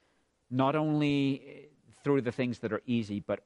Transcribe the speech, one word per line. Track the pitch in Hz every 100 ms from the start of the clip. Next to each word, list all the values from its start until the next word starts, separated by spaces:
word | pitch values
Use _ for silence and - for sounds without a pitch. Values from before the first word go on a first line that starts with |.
| _ _ _ _ -
not | 123 135
only | 156 156 151 147 143 139 135 - 143 - _ _ -
through | 147 143
the | 120
things | 117 123 113
that | 113
are | 104
easy, | - 117 107 101
but | - 101